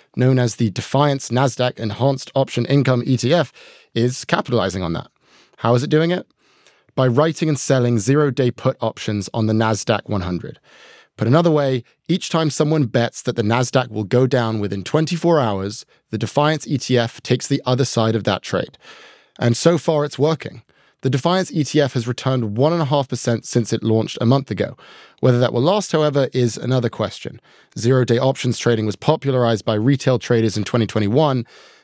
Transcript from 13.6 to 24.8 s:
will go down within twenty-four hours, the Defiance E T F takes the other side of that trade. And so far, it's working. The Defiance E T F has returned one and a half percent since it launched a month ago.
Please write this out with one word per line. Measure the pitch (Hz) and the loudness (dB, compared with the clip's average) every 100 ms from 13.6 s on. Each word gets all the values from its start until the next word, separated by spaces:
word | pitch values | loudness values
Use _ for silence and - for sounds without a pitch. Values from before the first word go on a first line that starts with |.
| 123 131 117 | 0 0 -2
will | 107 | -4
go | 98 123 131 | 0 2 2
down | 131 113 110 | 2 -2 -4
within | 101 98 | -4 -6
twenty-four | 90 156 156 170 170 160 | -4 -2 -2 0 2 2
hours, | 117 98 101 107 - _ _ | 2 -2 -6 -10 -16 _ _
the | 107 | -6
Defiance | 107 143 147 156 - | -2 0 0 0 -2
E | 131 | -4
T | - 123 | 0 0
F | 117 - | 0 -6
takes | - 131 - | -2 -2 0
the | 139 | -4
other | - 127 123 | 0 -2 0
side | 120 113 | 0 0
of | 110 | 0
that | 104 98 | 0 -2
trade. | - - - - - - - - _ - | -2 -4 -4 -10 -20 -20 -20 -20 _ -2
And | 120 117 | 0 2
so | 165 170 | 2 2
far, | - 151 | 2 0
it's | 147 - | -2 0
working. | 147 165 - 113 - _ _ _ | 0 0 -6 -16 -20 _ _ _
The | 131 | -2
Defiance | 131 165 185 180 | 0 2 0 0
E | 170 | -2
T | 135 151 | 0 2
F | 139 | 2
has | 127 117 | 0 -4
returned | 120 131 131 110 107 | -4 -2 -2 -2 2
one | 147 | 2
and | 170 | 2
a | 139 | 0
half | 143 135 | 0 0
percent | 123 - 117 - | -4 -2 -2 -2
since | 120 107 | -2 0
it | 117 | -2
launched | 110 110 110 - | 2 0 0 0
a | 117 | 2
month | 135 131 | 2 0
ago. | 98 - - | -4 -4 -8